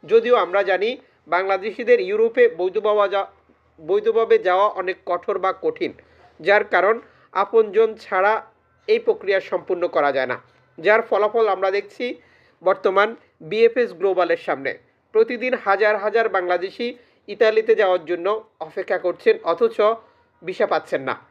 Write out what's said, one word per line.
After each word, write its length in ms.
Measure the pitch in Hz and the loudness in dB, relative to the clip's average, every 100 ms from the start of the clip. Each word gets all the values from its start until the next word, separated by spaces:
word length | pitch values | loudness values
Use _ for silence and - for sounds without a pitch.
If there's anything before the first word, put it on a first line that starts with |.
| - | 4
যদিও 300 | 226 226 240 | 2 4 2
আমরা 280 | 175 185 | 2 0
জানি 260 | 190 185 214 254 _ _ - | 0 0 -2 -6 _ _ -4
বাংলাদেশিদের 720 | 170 190 190 208 202 226 240 | -4 -2 -4 -4 -8 2 2
ইউরোপে 420 | 185 208 226 226 233 | 2 0 0 4 2
বৈধভাবে 560 | 170 185 185 208 208 202 | 2 -4 -2 0 2 2
যা-, 200 | 196 196 _ _ _ _ _ | 0 -4 _ _ _ _ _
বৈধভাবে 600 | 156 202 220 220 214 220 | -4 -2 0 0 2 2
যাওয়া 280 | 180 185 208 | 2 2 2
অনেক 300 | 190 185 180 - | 0 -8 -8 -6
কঠোর 340 | 175 - 190 | -6 -4 -4
বা 120 | 185 180 | -4 -2
কঠিন, 300 | 160 160 156 - _ _ _ _ | -4 -4 -8 -8 _ _ _ _
যার 240 | 160 208 | 0 2
কারণ 320 | 208 185 185 226 - _ _ | 2 0 2 0 -4 _ _
আপনজন 580 | 180 202 233 214 196 226 214 | -4 0 2 2 2 0 -2
ছাড়া 380 | - 190 196 220 - _ _ _ - | -6 0 0 0 -6 _ _ _ -2
এই 120 | 226 | 0
প্রক্রিয়া 400 | 226 220 190 190 | 0 -2 0 -2
সম্পূর্ণ 480 | 185 180 160 180 170 | -2 -8 -4 -4 -2
করা 240 | 170 143 | 0 0
যায় 160 | 135 127 | 0 -4
না। 100 | 127 _ _ _ - | -6 _ _ _ -6
যার 240 | 165 214 | 2 2
ফলাফল 460 | 226 202 208 226 220 | 2 0 0 0 0
আমরা 240 | 185 190 | 0 -2
দেখছি 340 | 196 202 - 247 247 _ _ _ _ | -2 -6 -10 -10 -10 _ _ _ _
বর্তমান 520 | 170 190 208 190 208 233 _ _ | -2 0 0 2 0 -2 _ _
বিএফএস 480 | 160 214 226 226 226 | -8 2 2 2 -2
গ্লোবালের 440 | 175 190 185 170 165 | -2 -2 0 0 0
সামনে। 340 | - 139 135 - _ _ _ | -2 -4 -6 -8 _ _ _
প্রতিদিন 420 | 220 226 233 254 | 0 0 -2 -4
হাজার 440 | 247 - 196 214 214 | -4 -2 0 2 0
হাজার 320 | 208 220 220 | 0 0 0
বাংলাদেশি 680 | 196 180 180 185 - 240 240 _ _ - | -2 -2 -2 -4 -8 -8 -8 _ _ -16
ইতালিতে 480 | 208 220 220 220 214 | 0 2 2 2 2
যাওয়ার 300 | 196 180 156 | 2 0 -2
জন্য 380 | 175 175 220 214 _ | -4 -2 -4 -6 _
অপেক্ষা 380 | 160 190 185 185 | -12 -10 -6 -4
করছেন, 380 | 175 175 226 220 | -4 -2 0 0
অথচ 380 | - 170 226 226 208 226 _ _ _ _ | 0 -2 -2 2 0 0 _ _ _ _
ভিসা 240 | 170 180 214 | -14 -4 -2
পাচ্ছেন 340 | 165 - 165 | -2 -2 -6
না। 140 | 131 - _ | -4 -8 _